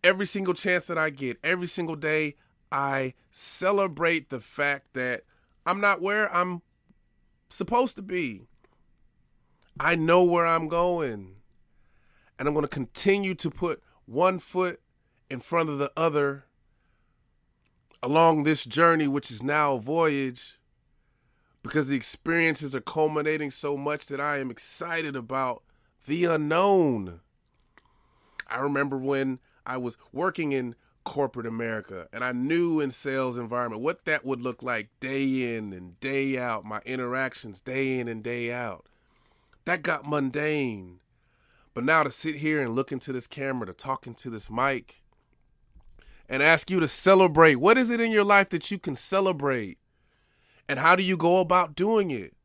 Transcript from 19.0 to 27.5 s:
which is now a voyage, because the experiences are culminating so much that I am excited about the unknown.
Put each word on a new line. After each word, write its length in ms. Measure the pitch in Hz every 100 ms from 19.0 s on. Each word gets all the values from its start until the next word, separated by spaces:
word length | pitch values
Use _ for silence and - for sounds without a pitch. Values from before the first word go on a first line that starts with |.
| 147
which 240 | 139 -
is 120 | 110
now 320 | 127 151 147
a 60 | 131
voyage, 760 | 110 160 160 139 135 123 - - _ _ _ _ _ _ _ _ _ _
because 260 | - 151 135
the 80 | 139
experiences 760 | - - - 170 165 151 147
are 60 | 131
culminating 720 | - 156 156 151 151 156 147
so 240 | - 147 143
much 320 | 143 147 -
that 120 | 139
I 180 | 147 143
am 120 | 131
excited 640 | 113 - - 170 165 156
about 480 | 135 113 135 131 117 _ _ _ _ -
the 180 | 160
unknown. 960 | 175 160 151 165 196 196 156 117 92 85 _ _ _